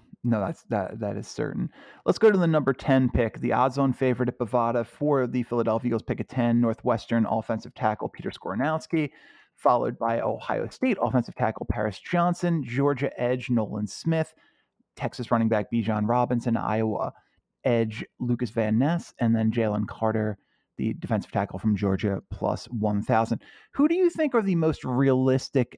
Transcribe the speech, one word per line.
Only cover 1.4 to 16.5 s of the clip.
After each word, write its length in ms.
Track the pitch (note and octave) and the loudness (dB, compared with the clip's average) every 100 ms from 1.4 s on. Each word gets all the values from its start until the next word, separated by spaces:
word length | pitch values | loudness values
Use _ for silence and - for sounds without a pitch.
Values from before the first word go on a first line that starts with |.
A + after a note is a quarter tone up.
| A2 - B2 - - - - | -6 -4 -6 -8 -20 -8 -2
Let's 100 | F#3 | 4
go 140 | A3 | 4
to 80 | G3 | 6
the 80 | E3 | 4
number 260 | D#3 C3+ | 2 0
ten 380 | C3 - C3+ C3 | -2 2 4 4
pick, 280 | - A2+ - | 2 0 0
the 120 | B2 | -2
odds-on 400 | A2+ C3 C3 C3+ | 2 2 2 0
favorite 380 | A#2+ C3 A#2+ B2 | 2 0 2 -2
at 80 | - | -2
Bovada 480 | A2+ B2 A#2 B2 A2+ | -2 0 2 0 -2
for 400 | - D3 C#3 B2 | -4 0 0 0
the 160 | B2+ | -2
Philadelphia 460 | A2+ A#2+ A2+ A2+ B2 | -2 0 0 0 0
Eagles 140 | A2+ | -2
pick 180 | - A2 | -4 -6
at 80 | - | -4
ten, 320 | - A#2+ A#2 | 0 2 2
Northwestern 640 | A#2+ A2 B2 A2+ - A#2 A2 | 2 0 -2 -2 0 0 0
offensive 480 | A2+ A2+ A2 - | -2 -4 -6 -8
tackle 340 | - A2 G#2+ A2+ | -4 -2 -2 -6
Peter 220 | - - | -8 -10
Skoronowski, 800 | - - G2 C#3+ D#3 - D#3+ D3 - - - _ _ | -8 -8 -4 -2 -4 -2 -2 -2 -6 -20 -20 _ _
followed 420 | C#3+ B2 A#2+ B2 | 2 2 0 -2
by 220 | A#2 A#2 | -2 -2
Ohio 480 | G#2+ A2+ - A2 G#2+ | -2 -4 -4 -4 -4
State 280 | - C4 A3 | -2 -2 0
offensive 320 | A#2 B2+ - | 2 0 0
tackle 320 | - A2+ - - | -2 -2 -2 -4
Paris 280 | A#2 G#2+ - | -2 -2 -4
Johnson, 640 | - F3 F3 F3 F3 E3+ | -4 0 0 0 0 -2
Georgia 460 | B2 B2 C#3+ C3+ C3+ - | -2 0 2 2 -2 -2
edge 300 | B2 B2+ B2 | -2 -2 0
Nolan 360 | A#2+ G#2+ G#2 G#2 | 0 0 -4 -6
Smith, 460 | - E3 E3 D#3+ _ _ _ _ _ _ - | -4 -2 0 -2 _ _ _ _ _ _ -8
Texas 340 | B2+ - A#2+ | -8 -6 -2
running 200 | A#2 A2+ | 2 2
back 160 | G#2+ G#2+ | 2 0
Bijan 380 | A#2 G#2 G#2+ G#2 | -2 0 0 2
Robinson, 480 | A#2+ B2 A#2+ A#2+ | 2 0 0 -2